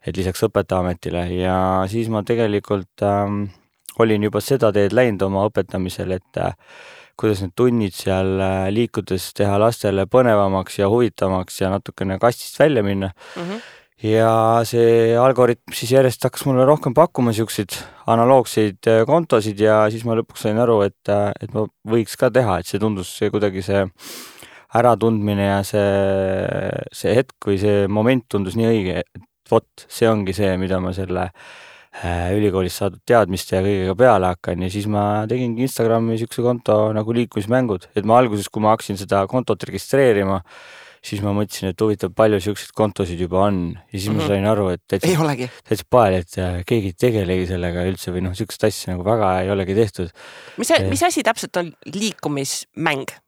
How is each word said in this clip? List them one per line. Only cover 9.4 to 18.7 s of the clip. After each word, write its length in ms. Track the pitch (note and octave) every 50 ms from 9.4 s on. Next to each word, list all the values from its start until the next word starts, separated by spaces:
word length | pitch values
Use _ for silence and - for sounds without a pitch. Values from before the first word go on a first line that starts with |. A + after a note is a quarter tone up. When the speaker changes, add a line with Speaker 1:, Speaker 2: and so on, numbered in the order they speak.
| G#2 G2+ G2+ G2+
Speaker 1:
lastele 480 | G#2+ A#2 A#2 - - G#2 G2 F#2+ G2
põnevamaks 720 | - - B2+ B2+ A#2+ A2 G#2 G2+ G2 F#2+ F#2+ F#2 - - -
ja 100 | G2+ G2
huvitavamaks 720 | A2 A#2+ B2 G#2+ - - G2+ F#2+ F#2 F#2 F#2 - - -
ja 80 | F#2+ F#2
natukene 480 | F#2+ G2+ - - - - F#2+ F#2+ F#2+ F#2
kastist 380 | - A#2+ A#2+ - - - -
välja 240 | - C#3+ D#3 D3 A#2+
minna. 300 | G#2 G2+ G2 G2 F#2+ F#2+ F#2 _ - - -
Speaker 2:
Mhm. 260 | F#3 E3+ F3 G3 A3+ - - - - _ _ _ _
Speaker 1:
Ja 600 | - G#2+ A2 A2 A2+ A2+ A2+ A2+ A2 A2+ A#2 A#2 A#2
see 520 | - - A#2+ A#2 A#2 A#2 A#2 A2+ A2+ A#2
algoritm 560 | A#2 B2 C3+ B2+ B2 B2+ B2 A#2+ _ _ -
siis 200 | - - - A#2
järjest 320 | B2+ C3+ C3 C3 A#2+ - -
hakkas 220 | B2+ - - -
mulle 180 | C#3+ C3 B2+ C3
rohkem 280 | C3+ D3+ D3+ - C#3+ A#2
pakkuma 360 | D3 E3 F3 _ - B2+ A#2+
siukseid 380 | A2 G2+ A2+ G#2 - - G#2 - - - - - - - -
analoogseid, 680 | - A2+ A#2 A#2 B2 C3+ C3 A#2 - - A2+ A2 G#2